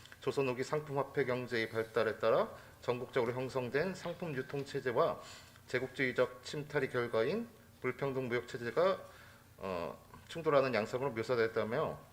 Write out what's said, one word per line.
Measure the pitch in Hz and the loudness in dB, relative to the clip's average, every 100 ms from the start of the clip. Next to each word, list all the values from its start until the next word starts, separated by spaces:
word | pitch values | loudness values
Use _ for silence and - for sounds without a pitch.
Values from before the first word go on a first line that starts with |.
| - - | -20 -6
조선 | 147 143 131 | -2 2 2
후기 | 123 | 0
상품화폐 | 123 156 151 139 135 147 127 | 0 -2 -2 -2 -2 0 0
경제의 | 123 120 117 107 | 0 0 -2 0
발달에 | 113 113 120 110 104 | -2 0 2 2 2
따라 | 113 147 226 - - - | 4 4 2 -4 -18 -8
전국적으로 | - 123 127 135 117 | -4 -2 0 0 2
형성된 | 123 131 127 123 135 185 185 | 0 -2 -2 0 0 0 -4
상품 | 175 170 170 131 | -6 -6 -4 -4
유통 | 127 143 | -4 -6
체제와 | 135 139 131 117 160 - - - - - - | -4 -4 0 2 2 0 -10 -18 -20 -20 -4
제국주의적 | 127 127 - 131 120 123 - - | -2 -2 -2 0 4 2 0 -8
침탈의 | 151 147 147 131 | -8 -2 -2 0
결과인 | 123 117 113 123 208 233 - - - | 0 2 2 2 0 -4 -12 -20 -6
불평등 | 127 - 139 131 127 | -4 -2 -2 -2 0
무역 | 120 - | -2 -2
체제가, | 123 120 113 185 - - - - - - - | -6 -2 2 4 2 -6 -18 -20 -20 -20 -10
어, | 95 87 80 - - - - | -4 -4 -4 -8 -16 -20 -12
충돌하는 | 165 156 143 131 | -2 4 6 6
양상으로 | 110 107 123 139 | 2 2 0 0
묘사됐다며 | 113 110 120 113 113 107 127 127 - - | 0 0 2 4 2 0 0 -2 -4 -12